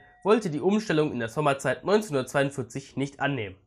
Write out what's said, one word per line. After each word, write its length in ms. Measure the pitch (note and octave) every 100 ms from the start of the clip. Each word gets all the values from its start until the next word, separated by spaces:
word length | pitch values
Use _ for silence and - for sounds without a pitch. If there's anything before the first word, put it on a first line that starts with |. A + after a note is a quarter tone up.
| - _
wollte 280 | F#3+ A3+ G3+
die 100 | D3
Umstellung 520 | F3+ G#3+ G#3+ D#3 D3+
in 60 | A#2
der 100 | A2+
Sommerzeit 560 | D3+ D3 C3+ C#3 B2
neunzehnhundertzweiundvierzig 1120 | F3+ G#3+ G#3+ C#3 - C#3+ C#3 C3+ A#2 C3+ - -
nicht 240 | C#3 -
annehmen. 360 | C#3 C3+ G2 F#2